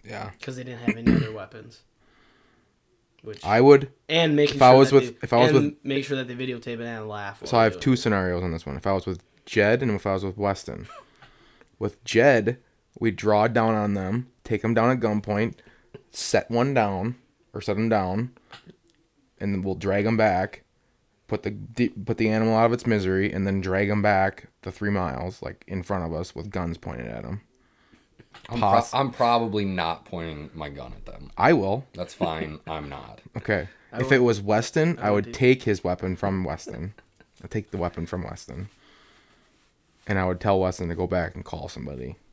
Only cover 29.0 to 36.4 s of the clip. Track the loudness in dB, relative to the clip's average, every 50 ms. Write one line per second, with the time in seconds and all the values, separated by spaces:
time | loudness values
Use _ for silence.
29 | -2 -2 -2 0 2 2 2 2 0 0 -2 -2 -2 -2 -2 -2 -2 -4 -4 -6
30 | -10 -12 -10 -10 -8 -8 -10 -12 -14 -14 -12 -12 -12 -12 -12 -14 -14 -14 -14 -16
31 | -16 -16 -16 -16 -18 -18 -2 2 4 6 6 4 4 0 -2 -2 -4 _ _ -12
32 | -12 -12 -6 -4 -4 -4 -2 -4 -6 -8 -10 -14 _ -10 -10 -8 -8 -10 -12 -14
33 | -16 -18 -20 -20 _ -14 _ -10 -2 -2 -2 -2 -2 -6 -14 _ _ _ -8 -6
34 | 0 2 4 4 4 4 2 0 0 0 0 0 0 0 -2 0 0 0 0 -2
35 | 0 0 0 0 0 -2 -4 2 4 4 4 4 2 -2 -2 0 0 -4 -4 -2
36 | -4 -6 -4 -2 -2 -2 -2 -2